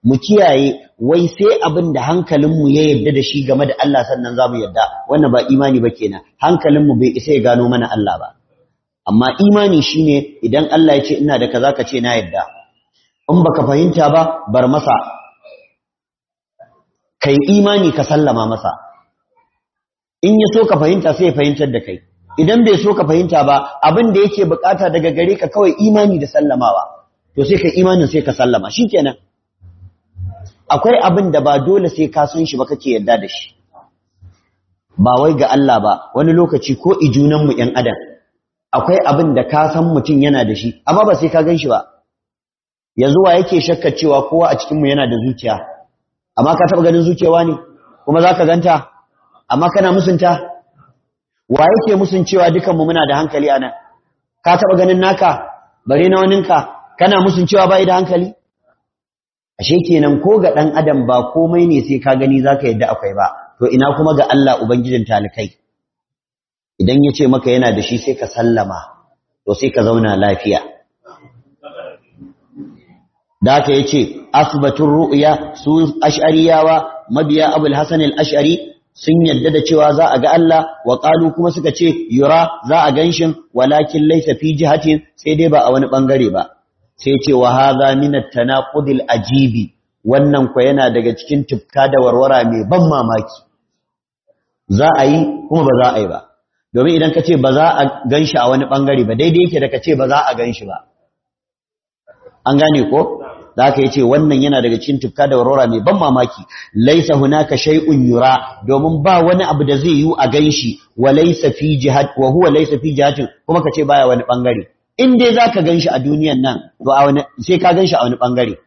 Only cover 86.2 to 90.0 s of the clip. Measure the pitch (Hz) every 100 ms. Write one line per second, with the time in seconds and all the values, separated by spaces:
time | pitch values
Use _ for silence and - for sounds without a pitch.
86.2 | 113 92 85 _ _ _ _ _ - 139
87.2 | 143 131 123 127 135 131 135 135 143 139
88.2 | - 123 120 135 131 151 139 131 - 120
89.2 | 101 135 135 113 104 _ _ _